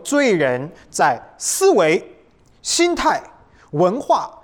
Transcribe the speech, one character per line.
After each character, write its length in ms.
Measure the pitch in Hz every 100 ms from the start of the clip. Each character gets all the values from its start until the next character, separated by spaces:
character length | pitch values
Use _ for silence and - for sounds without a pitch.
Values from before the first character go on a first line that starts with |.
罪 300 | - 285 269
人 360 | 175 135 123 151 - -
在 300 | - 156 117 - -
思 320 | - - 381
维、 460 | 285 156 127 - - _ _ _ _
心 340 | - - 349
态、 260 | 339 302 151 - - _ _ -
文 280 | 147 180 247
化 300 | - 294 - -